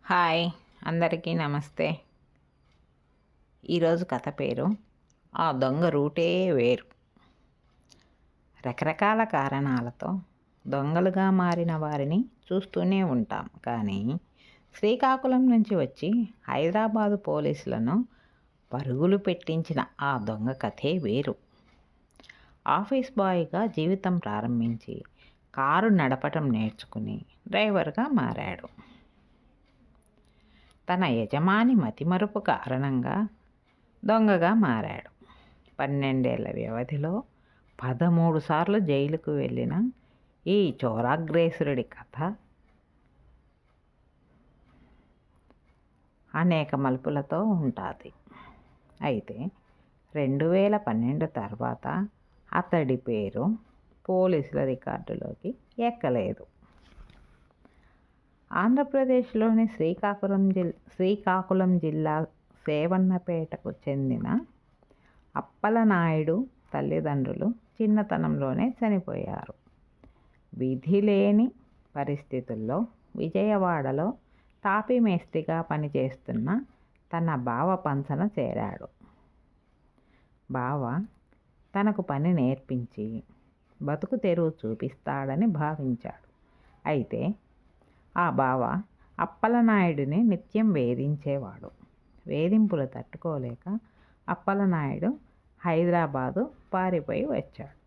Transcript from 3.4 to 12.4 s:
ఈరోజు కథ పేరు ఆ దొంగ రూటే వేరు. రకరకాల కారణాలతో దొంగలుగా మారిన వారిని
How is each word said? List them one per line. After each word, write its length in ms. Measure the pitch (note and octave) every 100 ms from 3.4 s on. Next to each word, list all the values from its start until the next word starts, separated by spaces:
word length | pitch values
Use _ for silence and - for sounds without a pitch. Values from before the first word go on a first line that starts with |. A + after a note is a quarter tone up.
| _ _ -
ఈరోజు 360 | E3+ E3 E3+ F3+
కథ 240 | - -
పేరు 380 | C#3 C3+ B2 D3+ G#3 _ _ _ _ _ -
ఆ 160 | E3
దొంగ 340 | C3 C3 C#3+ F3
రూటే 640 | D3 D3 D3 E3 F3+ F#3
వేరు. 340 | C#3+ A#2+ B2 - _ _ _ _ _ _ _ _ _ _ _ _ _ _ _ _ _ B2+
రకరకాల 560 | A#2+ D3+ D#3 G#3 A3
కారణాలతో 960 | A3 D3+ C#3 C#3 C#3 B2+ A#2+ - - F#3+ - _ _ _ -
దొంగలుగా 640 | C#3 C#3 E3+ F#3 F#3+ F#3+
మారిన 440 | F#3+ F3+ E3+ E3+ D#3+
వారిని 500 | D3+ D3 C#3 F3+ B3+ _